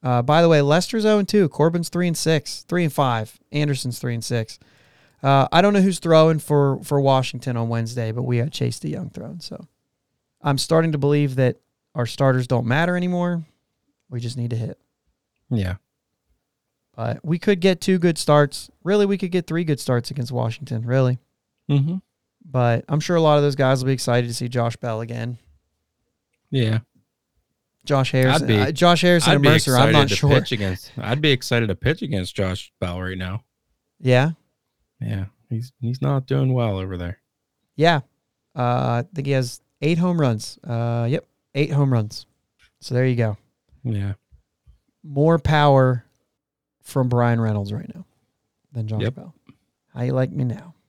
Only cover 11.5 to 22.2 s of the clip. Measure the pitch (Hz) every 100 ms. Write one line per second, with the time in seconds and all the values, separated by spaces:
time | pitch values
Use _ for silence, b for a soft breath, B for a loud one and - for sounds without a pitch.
11.5 | - _ _ _ - 120 - 139 127 123
12.5 | 123 113 131 170 180 180 180 175 175 156
13.5 | _ _ _ _ _ _ 123 117 123 120
14.5 | 117 113 - _ _ _ _ _ _ _
15.5 | 117 92 92 _ _ _ _ _ _ _
16.5 | _ _ _ _ - 117 110 - 165 -
17.5 | 202 185 185 - 185 170 160 - 147 143
18.5 | - - _ 170 208 202 196 185 180 170
19.5 | 160 170 143 - 123 - 135 123 123 117
20.5 | 117 135 117 117 131 127 123 _ _ _
21.5 | _ _ 143 139 185 _ _